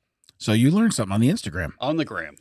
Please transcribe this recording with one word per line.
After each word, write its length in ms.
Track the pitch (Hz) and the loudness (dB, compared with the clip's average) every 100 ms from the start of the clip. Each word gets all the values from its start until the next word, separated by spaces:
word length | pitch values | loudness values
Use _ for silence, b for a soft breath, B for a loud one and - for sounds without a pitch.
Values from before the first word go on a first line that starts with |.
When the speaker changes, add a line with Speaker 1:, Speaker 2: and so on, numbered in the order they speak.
| _ _ _ - | _ _ _ -8
Speaker 1:
So 140 | - | 0
you 180 | 110 127 | 2 4
learned 220 | 196 226 | 4 2
something 220 | - 95 | 0 -2
on 60 | 98 | 2
the 80 | 123 | 2
Instagram. 420 | 226 - 85 80 - | 0 -4 -8 -8 -6
Speaker 2:
On 160 | 135 160 | -4 -2
the 60 | |
gram. 320 | - 98 78 - | -4 -6 -12 -10